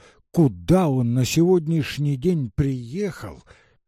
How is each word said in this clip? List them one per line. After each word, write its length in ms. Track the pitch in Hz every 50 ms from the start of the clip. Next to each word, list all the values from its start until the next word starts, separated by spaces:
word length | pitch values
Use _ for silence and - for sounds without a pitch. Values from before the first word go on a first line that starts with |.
| - - _ _ _ _
куда 580 | - 175 165 131 98 87 87 85 170 190 185 151
он 240 | 131 127 123 117
на 120 | 120 131 127
сегодняшний 920 | - - 156 170 180 185 175 151 156 165 160 139 - - 139 147 147 143
день 360 | 127 127 180 180 156 131 107 -
приехал 880 | - 147 139 131 127 120 113 135 190 208 190 - - 113 95 71 65 _ _ _ _ _ _ _ _ _